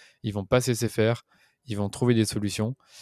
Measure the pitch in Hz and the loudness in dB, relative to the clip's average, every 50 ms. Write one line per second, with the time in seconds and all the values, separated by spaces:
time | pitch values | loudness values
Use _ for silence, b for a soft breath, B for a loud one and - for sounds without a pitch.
0 | B B B B - 110 101 104 98 - - 127 123 - 123 107 117 113 - - | B B B B -8 -6 -6 -6 -2 0 2 2 2 2 0 0 -2 -2 0 2
1 | 110 110 117 - - b b b b b b b _ - 110 101 104 101 - - | 2 2 2 0 -4 b b b b b b b _ -8 -6 -4 -4 -4 -4 0
2 | 127 120 123 113 110 104 - 110 104 101 - - 107 113 135 B B B B B | 2 4 4 4 2 2 0 -2 -4 -4 -2 -2 -2 -4 -4 B B B B B